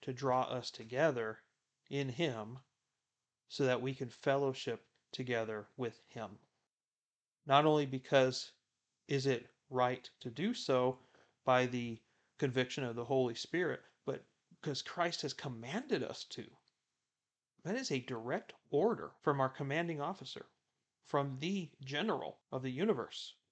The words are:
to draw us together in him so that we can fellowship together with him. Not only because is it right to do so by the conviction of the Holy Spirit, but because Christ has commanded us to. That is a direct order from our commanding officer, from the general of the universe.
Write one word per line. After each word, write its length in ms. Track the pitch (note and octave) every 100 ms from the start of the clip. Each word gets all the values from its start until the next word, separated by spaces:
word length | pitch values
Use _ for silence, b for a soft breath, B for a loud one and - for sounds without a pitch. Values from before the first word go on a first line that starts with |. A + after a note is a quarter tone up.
to 100 | -
draw 300 | B2+ C3 B2+
us 280 | B2+ B2+ A#2+
together 680 | - A2+ B2 D#3+ B2+ A2 A2 _ _ _ _ _
in 220 | C#3 C3+
him 480 | A#2+ E3 A#2 G#2+ B2+ - _ _ _ _ _ _ _ _
so 180 | - C3+
that 160 | B2
we 120 | C3
can 140 | C3+ B2+
fellowship 760 | - - C#3 C#3 C3 - A2+ - _ _
together 560 | - B2+ A#2+ A2 G#2+ G2+ -
with 240 | A#2+ - _
him. 300 | - G#2 G2+ _ _ _ _ _ _ _ _ _ _ -
Not 200 | C#3 D#3
only 200 | D3+ C#3
because 640 | C3 - C#3 C3 C3 - - _ _ _ _ -
is 200 | C#3 C3+
it 280 | A#2+ - _ _
right 380 | B2+ B2 B2+ - -
to 100 | B2+
do 240 | A#2 G3
so 440 | A#3 - C3 B2+ C3 b b b b
by 220 | - B2+ B2
the 340 | B2 A#2+ A2+ _ _ _ -
conviction 440 | C#3 B2+ B2+ -
of 140 | B2+ A#2
the 80 |
Holy 300 | A#2+ C3+ B2
Spirit, 500 | A#2 - E3+ E3+ B2+ b b
but 220 | - C#3 - _ _
because 320 | - - C3+
Christ 400 | - - F3 E3
has 100 | C#3+
commanded 680 | - C#3+ A#2 A#2+ F3+ C#4+ F3+
us 220 | - -
to. 260 | - - - - _ _ _ _ _ _ _ _ _ _
That 120 | D#3+ A3+
is 160 | C4+
a 80 | C#3
direct 540 | A#2+ A#2+ A#2 F3 - - _
order 420 | C#3+ G3+ - D#2 -
from 200 | - C#3
our 80 | C3
commanding 520 | - C#3 D3 E3+ D#3
officer, 460 | C#3+ G3 C3+ - - _ _ _ _ _ -
from 320 | C#3+ C#3 C3
the 320 | D#3+ G3 D#3+ -
general 540 | C3 D3 G#3+ C#3+ C3 - _
of 120 | C3+
the 80 | C3
universe. 640 | B2+ G#3 D#3+ G2 - - - _